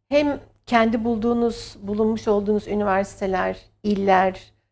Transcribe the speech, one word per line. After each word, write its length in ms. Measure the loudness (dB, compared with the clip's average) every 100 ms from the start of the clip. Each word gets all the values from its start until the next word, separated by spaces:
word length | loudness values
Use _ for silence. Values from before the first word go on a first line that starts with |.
| _
hem 300 | 2 2 -2 -8 _ 0
kendi 380 | 2 4 2
bulduğunuz, 720 | -2 0 0 0 0 -2 -12 -14
bulunmuş 460 | -6 0 0 0 0
olduğunuz 400 | 0 0 -2 -2
üniversiteler, 880 | -2 0 0 -2 -6 -4 -2 -4 -6 -16 _
iller, 720 | -4 0 2 2 2 -2 -16 _ _